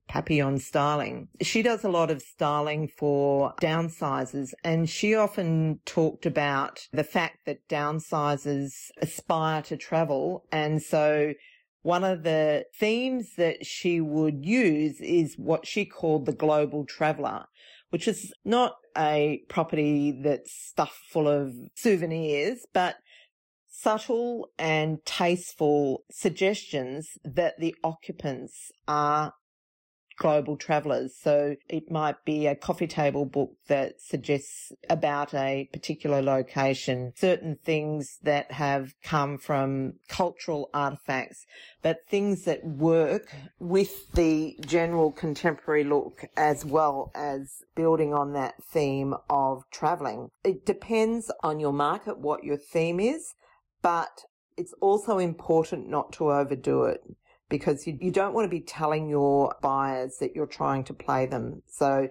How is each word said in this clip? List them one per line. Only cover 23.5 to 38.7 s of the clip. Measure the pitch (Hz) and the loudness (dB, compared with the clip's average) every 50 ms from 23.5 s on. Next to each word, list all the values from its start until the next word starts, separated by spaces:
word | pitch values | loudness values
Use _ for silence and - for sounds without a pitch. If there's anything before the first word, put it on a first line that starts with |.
| _ _ _ _ | _ _ _ _
subtle | - - - 226 214 214 - - 240 233 240 240 240 226 - - _ - | -12 -4 0 0 0 0 -2 -2 -2 -2 0 -2 -4 -6 -8 -12 _ -4
and | 160 160 156 156 156 160 156 151 - | 0 0 2 2 2 0 -2 -4 -6
tasteful | - - - 185 175 180 175 - - - - 165 147 147 147 143 139 131 - _ _ | -6 -2 0 2 2 2 0 -2 -8 -4 0 2 4 4 4 2 0 -2 -4 _ _
suggestions | - - - 196 156 - 190 190 208 202 - - - 139 127 127 135 151 156 - - - - | -12 -4 -4 -2 0 2 0 0 0 0 -6 -6 -6 -6 -4 -4 -8 -10 -12 -14 -18 -16 -12
that | 151 127 175 170 160 - | -6 -2 0 0 0 0
the | - 165 165 - - - | -2 -4 -4 -4 -2 -6
occupants | 160 160 - - - - - - 147 131 120 131 - - - - - _ _ - | -6 -6 -6 -12 -14 -12 -6 -6 -6 -6 -6 -10 -14 -16 -18 -20 -20 _ _ -4
are | - 147 147 147 147 147 151 156 - - _ _ _ _ _ _ _ _ _ _ _ _ _ _ _ - | -2 0 2 2 2 2 0 0 -2 -8 _ _ _ _ _ _ _ _ _ _ _ _ _ _ _ -10
global | - - 160 151 151 135 143 151 | -2 0 2 2 2 2 0 -6
travellers. | 143 - - 156 147 147 151 131 120 127 131 - - | -6 -2 -2 0 0 0 0 -2 -2 -2 -6 -8 -2
So | - 156 147 147 147 143 143 - _ | 2 4 4 4 4 2 -2 -6 _
it | - 165 156 156 - | -6 -6 -6 -4 -2
might | 165 156 156 147 147 - - | -2 0 0 0 -2 -2 -4
be | 160 151 151 151 | -2 0 2 2
a | 147 143 | 0 0
coffee | 143 - - 170 - 175 | -2 -2 -4 -2 -2 -2
table | 160 - - 147 143 135 143 143 | -4 0 2 2 2 2 0 -2
book | 131 - 143 139 - - _ _ - | -2 0 -2 -2 -2 -4 _ _ 0
that | 143 139 131 - - _ | 0 0 0 -2 -6 _
suggests | - - - 143 113 - 147 135 - - - - - - - - - | -12 -6 -6 -6 0 0 0 0 -2 -6 -16 -16 -16 -18 -20 -10 -2
about | - 170 156 160 151 143 143 143 - - | 0 0 2 2 0 0 0 -2 -2 -2
a | 143 135 135 135 135 139 - - | -2 0 0 -2 -2 -4 -8 -12
particular | 143 - - 156 156 - 147 143 139 | -12 -8 -8 -8 -4 0 0 2 2
location, | 135 139 135 131 123 - - 135 135 135 135 - - - 127 123 127 123 - | 2 2 2 2 0 -2 -2 0 2 2 0 0 -2 -4 -4 -4 -4 -8 -4
certain | - - 185 180 - - 165 147 - - | 0 2 2 2 2 0 -6 -8 -6 -2
things | - 160 151 151 151 151 151 139 - - - | -2 0 0 0 -2 -4 -4 -6 -8 -10 -6
that | - 151 147 143 - - | -2 0 0 0 0 -4
have | - 147 147 139 | -6 -2 0 0